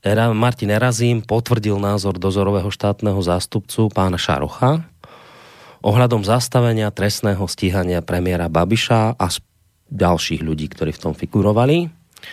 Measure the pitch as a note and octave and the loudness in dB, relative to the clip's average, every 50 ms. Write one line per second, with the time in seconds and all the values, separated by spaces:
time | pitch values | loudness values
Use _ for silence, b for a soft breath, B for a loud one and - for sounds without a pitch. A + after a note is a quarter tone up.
0 | _ G2+ G2+ G#2+ A2+ A#2 A2+ G#2+ A#2 B2 A#2+ - - G2+ G#2 G#2+ A#2 B2+ A#2+ G#2+ | _ 0 2 2 2 2 2 2 2 0 0 0 -2 0 0 2 2 0 0 2
1 | A#2+ A#2+ A#2+ A2+ A2 - G#2 A#2 A#2 - A#2+ A2 G#2 G#2+ G#2 G2 G2+ G2+ G2+ G#2 | 2 2 2 0 0 0 -2 -2 0 0 -2 0 0 0 0 0 0 0 0 0
2 | F#2+ G2+ F#2+ F2+ F2 G2 F#2 G2+ G2 F#2+ G2+ G2 F2+ G#2 F#2+ - - G2+ G2+ - | 0 -2 -4 -2 -2 -2 0 2 0 2 2 0 -2 -2 -6 -2 -2 -2 -2 0
3 | - G#2+ G2 G2 F#2 F2 F2 F2+ - - - A2+ G2 - - - A2+ G#2+ - - | -2 -2 0 0 0 0 0 0 -2 -2 -6 -6 -6 -4 -2 0 0 0 2 0
4 | F#2+ F#2+ F2+ F2 - - D#2+ C2+ C#2+ - - - - B2+ D3 E3 E3 - _ _ | 0 0 0 -2 -2 -2 -2 -2 -2 -6 -4 0 2 2 2 2 -2 -8 _ _
5 | B B B B B B B B B B B B B B B B B G2+ G#2 A#2 | B B B B B B B B B B B B B B B B B 0 4 4
6 | B2+ B2 A#2+ A2+ G2 F#2+ A2+ B2+ B2 - - C3 A#2+ A#2+ A2+ A2 A2 G#2 G2 - | 4 4 2 0 0 0 0 0 0 0 0 2 2 2 2 0 0 -2 -2 -2
7 | G2+ G#2 G2 - - G#2+ G2+ F2+ G2 F2+ - - - F#2 F2+ G2 F2+ F2+ F2+ F2 | -2 -2 -2 0 0 -2 0 0 -2 -6 -4 -2 -2 0 0 0 0 0 -2 -2
8 | D#2+ - F2 F2 F2+ F2+ F2+ F2 E2+ E2 D#2+ E2 F2 F2+ A2 A2 - - B2 A2+ | -2 -2 -2 -2 0 0 0 0 -2 0 2 2 2 2 2 0 2 2 2 2
9 | A2 A2 A#2 - G2 F2 - - - _ _ _ _ _ _ _ _ _ D3 G2 | 2 2 0 -2 -2 -2 -2 -6 -10 _ _ _ _ _ _ _ _ _ -4 -2
10 | - F2 F2 D#2+ - - E2 D2+ D#2+ D#2+ D#2 D2+ D2+ D2 - - - D#2 D#2 - | 0 2 2 0 -2 -4 -4 -4 -4 -4 -4 -4 -6 -8 -6 -6 -6 -6 -6 -6
11 | - E2+ D2+ - - - - G#2 F#2+ G#2 G#2 A2 A#2+ C3+ D3+ E3+ F3 E3 - - | -6 -8 -6 -6 -8 -2 0 0 2 2 2 2 2 2 2 0 0 -4 -8 -14
12 | _ _ B B B B | _ _ B B B B